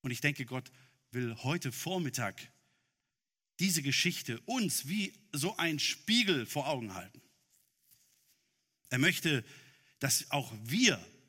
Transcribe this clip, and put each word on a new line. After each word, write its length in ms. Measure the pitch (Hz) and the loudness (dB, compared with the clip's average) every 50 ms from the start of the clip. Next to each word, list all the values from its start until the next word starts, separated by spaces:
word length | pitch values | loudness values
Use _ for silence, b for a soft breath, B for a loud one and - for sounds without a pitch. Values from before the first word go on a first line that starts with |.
Und 100 | - 127 | -4 -4
ich 100 | 123 - | -4 2
denke, 240 | - 147 - - 131 | 2 2 2 0 -6
Gott 260 | 113 127 127 123 - b b b b b b b _ | -6 -6 -6 -6 -8 b b b b b b b _
will 240 | - 123 123 117 113 | -4 -4 -4 -4 -4
heute 340 | 113 - 127 160 175 - 135 | -4 -2 -2 -2 0 -2 -6
Vormittag 800 | - - - 165 190 190 165 131 - - 117 98 92 - - - _ _ _ _ _ _ _ _ _ _ _ _ _ _ _ _ _ _ _ _ _ - | -6 -6 -6 -4 -2 -2 -2 -4 -4 -4 -4 -4 -6 -8 -18 -18 _ _ _ _ _ _ _ _ _ _ _ _ _ _ _ _ _ _ _ _ _ 0
diese 220 | 175 196 170 160 | 0 2 2 2
Geschichte 580 | 135 139 131 - - 180 175 - - - 117 113 | 0 0 0 2 2 2 0 -2 -6 -6 -8 -8
uns 460 | - - 247 262 214 165 120 - - | -6 -4 -2 0 0 0 0 -2 -4
wie 260 | 135 185 214 196 - - - _ _ | -2 -2 -2 -2 -2 -4 -14 _ _
so 260 | - 143 143 190 214 | -4 -2 -2 -2 0
ein 220 | - 165 165 156 139 | 0 0 0 0 0
Spiegel 640 | - - - - - - 220 240 233 190 170 135 113 | 0 -2 -2 -4 0 4 4 4 6 4 4 2 0
vor 220 | - - 147 131 | -2 -4 -4 -2
Augen 260 | 147 156 127 117 104 92 | 0 -2 -2 -4 -6 -8
halten. 280 | 90 87 92 - - _ _ _ _ _ _ _ _ _ _ _ _ _ _ - _ _ _ _ _ _ _ _ _ _ _ _ _ _ _ _ _ _ - | -10 -12 -12 -20 -20 _ _ _ _ _ _ _ _ _ _ _ _ _ _ -20 _ _ _ _ _ _ _ _ _ _ _ _ _ _ _ _ _ _ -2
Er 100 | 127 127 | 2 4
möchte, 440 | 139 185 180 - - 165 147 123 110 B B B B B B B B B B B | 4 4 4 4 2 2 2 2 0 B B B B B B B B B B B
dass 300 | - 131 - - - - | 0 2 2 0 0 0
auch 240 | - 143 139 - 113 104 | -2 -4 -2 -4 -12 -12
wir 420 | 110 113 143 220 254 220 143 95 - - - - _ | -8 -4 2 4 6 6 4 4 -6 -16 -20 -20 _